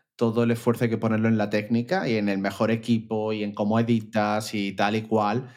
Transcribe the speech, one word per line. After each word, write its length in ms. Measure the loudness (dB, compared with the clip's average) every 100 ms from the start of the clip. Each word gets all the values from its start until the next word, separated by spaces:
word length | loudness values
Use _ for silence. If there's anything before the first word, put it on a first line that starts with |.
| _
todo 280 | -2 0 2
el 80 | 2
esfuerzo 340 | 2 0 0
hay 60 | 0
que 80 | 0
ponerlo 300 | 0 2 2
en 100 | 2
la 100 | 2
técnica 580 | 0 0 0 0 -2 0
y 100 | 0
en 120 | 0
el 100 | -2
mejor 320 | -2 0 0
equipo 640 | 0 0 0 0 -4 -2
y 120 | -2
en 100 | -4
cómo 260 | -2 0 2
editas 720 | 2 0 0 0 0 0 -2
y 180 | -2 -2
tal 220 | 0 0 0
y 60 |
cual, 460 | 0 2 2 0 -4